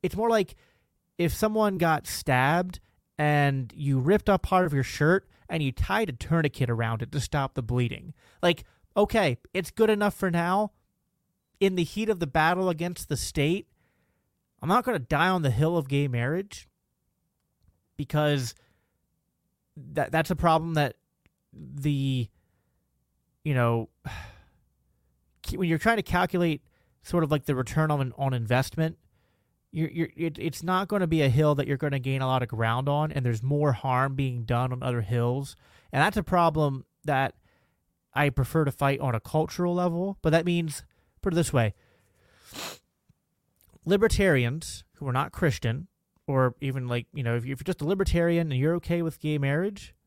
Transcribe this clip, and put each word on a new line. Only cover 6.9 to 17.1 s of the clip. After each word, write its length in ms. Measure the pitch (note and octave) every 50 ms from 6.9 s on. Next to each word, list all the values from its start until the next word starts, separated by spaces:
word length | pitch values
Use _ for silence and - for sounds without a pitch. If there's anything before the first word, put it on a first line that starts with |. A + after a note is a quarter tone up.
| A#2 G#2+
it 100 | A#2 -
to 80 | - D3
stop 340 | A2+ - - D3 C#3 C3 _
the 80 | -
bleeding. 520 | A#2 A2 A#2+ B2 B2 A#2 - - F#3 F3+ - _ _ _ _ _
Like, 220 | - F3 E3+ - - _ _ _ _ _ _
okay, 420 | G3 G#3 - - A3+ G3 D3+ A#2+ - _ -
it's 180 | - F3 F3 -
good 200 | - - A3 G#3+
enough 240 | G#3+ G3+ G#3 G3+ -
for 160 | - G3 F#3
now. 420 | E3 E3+ E3+ F3 F#3 G3+ G#3+ G#3 _ _ _ _ _ _ _ _ _ _ _ _ _ _ _ _ _ _
In 160 | F#3+ F#3+ F#3
the 80 | F3+ E3+
heat 240 | - - G3+ A3 A3
of 100 | G#3+ F3
the 80 | E3+
battle 420 | C#3 - D#3+ D#3 E3 F3+ F3+ F#3+ F#3
against 400 | E3+ D3+ E3+ F3+ F3 - - -
the 80 | D3
state, 520 | B2 - - - D#3 C#3 D3+ F3 G3+ - _ _ _ _ _ _ _ _ _ _ _ _ _ _ _ _ _ _ _
I'm 80 | - D#3
not 160 | F#3+ B3 A#3+
gonna 140 | B3 A3+ E3
die 300 | B2 - D#3 C#3+ E3 F#3
on 140 | F#3+ F3+
the 80 | D#3 C3+
hill 260 | A2+ G#2+ D#3 D#3+ F3
of 120 | E3+ D3 C3
gay 200 | C#3 C#3 C#3+ C#3
marriage 600 | B2 A#2+ A#2+ C3 D#3 F3+ G3 G3+ - - - _ _ _ _ _ _ _ _ _